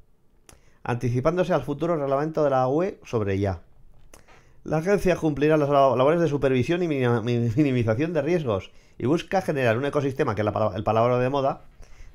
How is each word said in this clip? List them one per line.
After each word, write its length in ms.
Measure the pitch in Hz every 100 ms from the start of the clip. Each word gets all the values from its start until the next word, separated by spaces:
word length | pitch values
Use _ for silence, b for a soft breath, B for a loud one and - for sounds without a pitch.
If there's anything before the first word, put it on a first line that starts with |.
| - _ _ _ - b b b
Anticipándose 720 | - 120 123 123 156 180 175
al 100 | 160
futuro 340 | 151 139 170 165
reglamento 460 | 139 135 156 160
de 80 | 147
la 160 | 131 127
U 160 | 147
E 160 | 196 -
sobre 320 | - 117 101 98
I 120 | 101
A. 160 | 85 - - - - - B B B B B
La 140 | - 156
agencia 380 | 175 202 185 165
cumplirá 420 | 160 135 151 156
las 120 | 139
lab-, 280 | 143 135 120
labores 240 | 135 170
de 60 | 160
supervisión 560 | 143 143 131 123 175
y 40 | 175
minima-, 340 | 139 123 120
min-, 300 | 117 120 117 104
minimización 580 | 143 123 113 110 165
de 80 | 160
riesgos 500 | 139 175 135 98 - b b -
y 100 | 123
busca 340 | 165 - 190
generar 360 | 185 143 120 110
un 80 | 143
ecosistema, 500 | 147 135 127 143 104
que 60 |
es 40 | 104
la 60 |
pala-, 240 | 104 107 95
el 80 |
palabra 340 | 107 110 120 123
de 120 | 127
moda, 340 | 139 135 165 - b b b b